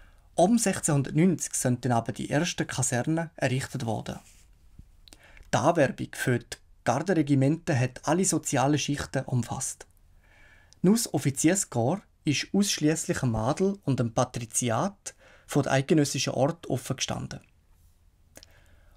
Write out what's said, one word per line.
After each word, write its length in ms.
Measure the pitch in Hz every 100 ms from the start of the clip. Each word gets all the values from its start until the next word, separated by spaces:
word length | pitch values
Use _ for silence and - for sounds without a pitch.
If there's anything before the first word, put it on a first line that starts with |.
| - - _
Um 240 | - 175 233
sechzehnhundertneunzig 960 | 196 185 - 143 135 147 185 151 -
sind 300 | - 131 123
dann 80 | 131
aber 200 | 117 113
die 160 | 110 -
ersten 380 | 139 175 - 160
Kasernen 640 | - 127 120 120 160 165 -
errichtet 500 | 139 127 - 131 113
worden. 320 | 113 - - - - - - - - - - - - - - -
Die 40 | 123
Anwerbung 500 | 143 170 131 - 127
für 260 | - - 120
die 160 | - - _ -
Garderegimenter 960 | - 123 170 170 143 139 135 165 - 135
hat 220 | 123 - -
alle 160 | 170
sozialen 540 | 190 160 - 139 131 147
Schichten 460 | - 143 - 135 131
umfasst. 600 | 123 110 - - - - _ _ - _ - - - - -
Nur 100 | 175
das 200 | 226 -
Offizierskorps 880 | 156 143 139 156 202 - 123 117 185 - _
ist 240 | - 139 -
ausschliesslich 640 | 190 202 - 151 160 - 170
dem 180 | 131 110
Adel 420 | 110 151 190 202
und 160 | - 127
dem 140 | 120
Patriziat 1000 | 123 123 - 117 - 123 113 180 - - - - - -
von 160 | 151
der 100 | 135
eidgenössischen 600 | 135 135 165 143 143 139
Ort 360 | 127 135 170 -
offen 280 | 131 - 131
gestanden. 420 | - 123 131 - - _ _ _ - _ _ _ _ - - - - - -